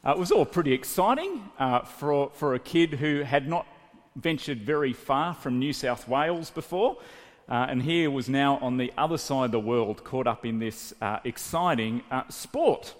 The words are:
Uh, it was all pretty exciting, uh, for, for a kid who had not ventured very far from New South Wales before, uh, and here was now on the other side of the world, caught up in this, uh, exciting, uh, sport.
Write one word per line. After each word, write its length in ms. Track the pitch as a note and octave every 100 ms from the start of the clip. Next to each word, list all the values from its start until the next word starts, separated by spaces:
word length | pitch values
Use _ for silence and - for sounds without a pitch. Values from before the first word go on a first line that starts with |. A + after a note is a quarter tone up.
Uh, 80 | C3+
it 60 | D#3
was 140 | F3+
all 140 | D4 G#3
pretty 280 | F3 D3+
exciting, 680 | C3 - - F#3+ C4+ F#4+ E4 G3 -
uh, 220 | C3 B2
for, 500 | - - C#3+ C#3+ C#3+
for 220 | - D3 B2+
a 40 |
kid 340 | - E3+ E3+
who 280 | D3 D3+ D3
had 260 | C3 C#3+ D3
not 200 | E3+ - - - - _ -
ventured 460 | E3 D#3+ - C3
very 320 | G#2 D3+ C#3+
far 400 | A#2+ - C#3 E3
from 260 | D#3+ C#3+ B2
New 140 | C#3
South 340 | C#3 B2+ A#2+ -
Wales 420 | C3 D#3+ F3 E3
before, 460 | - - F3+ A#3+ - - - - - -
uh, 180 | A#2+ B2+
and 120 | B2+
here 260 | C3 E3+ D#3+
was 200 | C#3 B2
now 280 | C#3 C#3 C#3
on 200 | B2+ B2+
the 160 | B2 -
other 200 | D3+ E3
side 280 | - C3+ B2+
of 60 |
the 80 | A2+
world, 440 | G#2+ A#2+ G#2+ G#2
caught 220 | - C3 B2
up 200 | A2+ A#2+
in 140 | A2+
this, 340 | A2+ G#2 - -
uh, 180 | G#2 G#2+
exciting, 760 | B2 A#2 - E3+ F3+ C3 A2 A#2+ -
uh, 140 | C3 -
sport. 680 | - - F#3+ C#4 D3+ - -